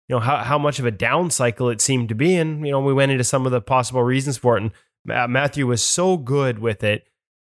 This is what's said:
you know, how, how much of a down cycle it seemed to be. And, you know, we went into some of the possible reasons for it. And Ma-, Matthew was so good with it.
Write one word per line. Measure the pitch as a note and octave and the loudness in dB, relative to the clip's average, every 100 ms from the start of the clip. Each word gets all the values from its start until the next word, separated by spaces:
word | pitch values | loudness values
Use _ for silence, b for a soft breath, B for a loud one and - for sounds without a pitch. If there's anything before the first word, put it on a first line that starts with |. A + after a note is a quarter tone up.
| - | -4
you | B2 | -2
know, | |
how, | A#2 C#3+ | 0 -2
how | A#2+ D3 | 0 0
much | D3 C#3 | 0 0
of | A#2+ | -4
a | |
down | G2 A#2 D3+ F3 | -2 0 0 0
cycle | - A#2+ A2+ B2 | 0 0 0 -2
it | A2 | 0
seemed | - C3 A2+ | 0 0 0
to | A2 | 0
be. | D#3+ F3+ | 2 2
And, | D#3+ D3+ D3 | 0 -4 -2
you | |
know, | C3+ | 0
we | C#3 | 2
went | C3+ C#3 | 2 2
into | C3 A#2 | 2 0
some | C3+ B2+ | 0 0
of | |
the | B2 | -2
possible | - C3 A#2+ B2+ | 0 0 0 0
reasons | A#2+ C3 C#3 B2 | 2 0 -2 -2
for | B2 G#2+ | 2 2
it. | |
And | A2 b b _ | 0 b b _
Ma-, | - A2+ B2 | -6 -2 0
Matthew | C3 C#3+ C#3+ B2+ | 0 0 0 0
was | A#2+ | 0
so | - - F#3 F3+ | 0 0 0 0
good | A#2+ C#3+ C3 A2 | 0 0 0 -2
with | A2+ G#2 | -4 -2
it. | G#2+ G#2+ - _ _ _ | -2 -2 -6 _ _ _